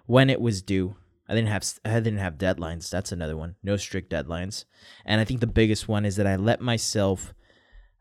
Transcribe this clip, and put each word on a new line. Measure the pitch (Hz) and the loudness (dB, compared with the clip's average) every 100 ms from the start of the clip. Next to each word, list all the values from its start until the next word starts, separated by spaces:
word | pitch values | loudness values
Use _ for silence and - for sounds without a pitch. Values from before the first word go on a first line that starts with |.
| - | 2
when | 120 135 | 4 6
it | - | 4
was | 117 98 | 0 -2
due. | 92 95 92 98 _ _ - | 0 0 0 -4 _ _ -4
I | 110 | 0
didn't | 110 | 0
have | 104 | 0
s-, | - - | -4 -6
I | 107 113 | -2 0
didn't | 113 107 | 0 0
have | 95 76 | -4 -2
deadlines. | 92 90 82 85 - | -2 -2 -4 -8 -6
That's | 92 - | -6 -4
another | 87 78 78 | -6 -4 -6
one. | 80 90 | -8 -8
No | 98 101 | -2 -2
strict | - 98 85 | -2 -8 -4
deadlines. | 82 71 82 95 107 - _ - - | -6 -4 -6 -6 -10 -14 _ -20 -14
And | - 107 | 0 2
I | 110 | 2
think | 127 | 0
the | 120 | 0
biggest | 117 110 107 - | 4 4 4 0
one | 107 104 | 0 0
is | 95 | 2
that | 98 | 2
I | 95 | 2
let | 104 117 | 2 0
myself, | 123 117 - 110 98 92 - - _ _ _ - - _ | 0 -2 -2 0 2 0 -4 -18 _ _ _ -20 -20 _